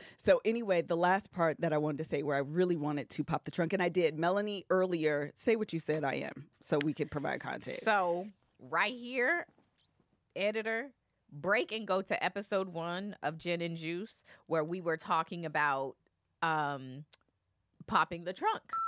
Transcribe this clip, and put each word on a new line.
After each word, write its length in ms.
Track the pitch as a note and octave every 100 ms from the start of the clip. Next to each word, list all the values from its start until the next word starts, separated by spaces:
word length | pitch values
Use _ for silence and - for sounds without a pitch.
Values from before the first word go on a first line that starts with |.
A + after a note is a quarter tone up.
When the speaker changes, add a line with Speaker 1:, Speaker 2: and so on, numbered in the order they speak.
| - -
Speaker 1:
So 220 | - F3 G#3
anyway, 360 | A#3 G#3+ F3
the 140 | D3+ E3+
last 340 | F3 G3 -
part 260 | F3+ E3 D3
that 140 | E3
I 40 | D3+
wanted 200 | D3+ C#3+
to 80 | D#3
say 180 | C#3+
where 140 | D3 C#3
I 20 |
really 380 | C3+ E3 F3+ E3
wanted 320 | D3 D3 A#2+
to 140 | - D3
pop 180 | D#3
the 80 | -
trunk, 220 | - E3
and 100 | F#3
I 60 | F3+
did. 280 | F3+ E3 D#3
Melanie, 480 | E3+ G3 G#3 G3+ -
earlier, 640 | F#3 F#3 F3 D3+ D3 D3 -
"Say 220 | - A3+
what 160 | G#3+
you 60 | E3
said 240 | - D#3 C#3
I 80 | C#3
am," 320 | C#3 - D3 _
so 180 | - D3+ D3+
we 80 |
could 180 | D3 D3
provide 300 | D3 C#3+ C3
context. 420 | C#3 B2+ - -
Speaker 2:
So 460 | A3 G3+ F3 F3 G3+ - _ _
right 320 | B2+ D#3+ G#3 B3
here, 500 | A#3+ B3+ B3 E4+ - _ _ _ _ _ _ _ _ -
editor, 540 | G3+ A3 A3 A3+ C4+ - _ _ _
break 400 | D3 E3+ G#3+ E4+
and 120 | A3 G#3
go 160 | F#3+
to 220 | G3 -
episode 460 | F3+ G3 G3+ G3 F#3+
one 480 | E3 E3+ F3+ G3+ F3+
of 160 | D3 D#3+
Gin 240 | F3 E3+
and 140 | E3+ E3
Juice, 480 | D#3+ F3 A3 - - - -
where 160 | D#3+
we 160 | D#3 F#3
were 160 | E3+ D#3+
talking 480 | - E3 E3 E3+ D#3+
about, 520 | D3+ D3 C3+ C3+ - _ _ _ _
um, 640 | E3 D#3 C#3+ C#3 C3 B2+ D3+ - _ _ _ _ _ - -
popping 380 | F#3+ D#3+ E3+ F3
the 80 |
trunk. 280 | F#3+ G#4 G#4 - -